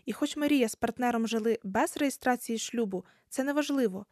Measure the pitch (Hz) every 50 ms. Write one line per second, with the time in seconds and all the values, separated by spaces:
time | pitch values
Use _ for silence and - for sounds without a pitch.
0 | - 262 208 - 294 285 - 294 294 294 294 269 233 220 - - 240 233 - -
1 | 254 240 233 226 226 214 226 220 214 233 220 - - 190 196 226 302 - - -
2 | 294 269 - - - 254 247 240 - - 226 220 - - - 240 233 196 190 180
3 | - _ _ _ _ - - - 262 285 285 302 285 294 285 269 247 202 185 196
4 | 202 _